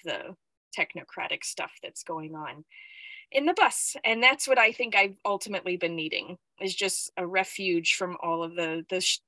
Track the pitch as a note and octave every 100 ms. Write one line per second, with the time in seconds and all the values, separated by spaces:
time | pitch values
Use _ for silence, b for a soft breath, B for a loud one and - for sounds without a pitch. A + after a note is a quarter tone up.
0 | E3 G#2+ - F#3+ _ _ _ - E3 D#3+
1 | C#3 - D3+ - - - E3+ - F3 -
2 | - D#3+ D#3 D#3 D3+ D3+ - B B B
3 | B B B C4+ D4 F4+ D#4+ - - -
4 | A3 A3+ B3 C#4 - B3+ A3 A#3 A#3+ G#3
5 | G3 G3 - G3+ G#3+ F#3+ F#3 F3+ E3+ E3+
6 | D#3 - - F3+ _ - F#3+ F3+ G3 -
7 | - - F3 F#3 F#3 - F#3+ E3+ E3 -
8 | F3+ F3 E3+ E3 E3 E3+ E3 E3 D#3+ F#3
9 | F#3 -